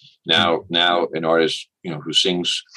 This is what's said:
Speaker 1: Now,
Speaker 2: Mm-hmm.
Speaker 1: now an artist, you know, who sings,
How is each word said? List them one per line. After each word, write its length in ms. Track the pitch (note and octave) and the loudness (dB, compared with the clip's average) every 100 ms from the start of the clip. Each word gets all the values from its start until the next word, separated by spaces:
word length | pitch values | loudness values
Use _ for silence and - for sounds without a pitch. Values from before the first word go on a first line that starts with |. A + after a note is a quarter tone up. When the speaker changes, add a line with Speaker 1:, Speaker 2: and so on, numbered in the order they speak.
| - _ E2 | -20 _ 0
Speaker 1:
Now, 300 | E2 F2 D#2+ | 2 2 0
Speaker 2:
Mm-hmm. 180 | - | -2
Speaker 1:
now 320 | E2+ F2 F2 E2 | 0 2 2 0
an 100 | E2 | -2
artist, 440 | E2 E2 D#2+ - - _ | 0 2 2 -2 -12 _
you 80 | F2+ | -10
know, 100 | D2+ | -8
who 120 | D#2 | -4
sings, 500 | D2+ F#2+ F2+ E2+ - - | 0 0 0 -2 -6 -8